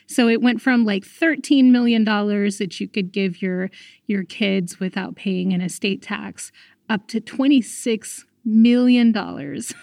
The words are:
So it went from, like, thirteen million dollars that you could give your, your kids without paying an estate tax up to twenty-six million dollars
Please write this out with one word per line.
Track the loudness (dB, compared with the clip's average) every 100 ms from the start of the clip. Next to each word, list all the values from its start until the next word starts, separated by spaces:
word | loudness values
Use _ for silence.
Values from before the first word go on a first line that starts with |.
| -6
So | 0 2
it | 4
went | 2 0
from, | 0 2
like, | 2 0
thirteen | -6 -4 -2 -2 2 4 6
million | 6 4 2
dollars | 2 0 0 0 -2 -2
that | -6 -8
you | -8
could | -6 -6
give | -2 -4 -4
your, | -6 -4 -6 -10 -20 _ -6
your | -6
kids | -6 -4 -2 -2 -4 -6
without | -8 -6 -10 -8
paying | -6 -4 -2
an | -2
estate | -4 -4 -6 -6
tax | -8 -10 -10 -16 -18 _ _ _ -6
up | -6 -4
to | -8
twenty-six | -6 -2 2 2 2 -4 -4 -4 -6 -18 -20 _
million | 0 4 6 6 4 4 4
dollars | 2 -2 -8 -10 -10 -12 -14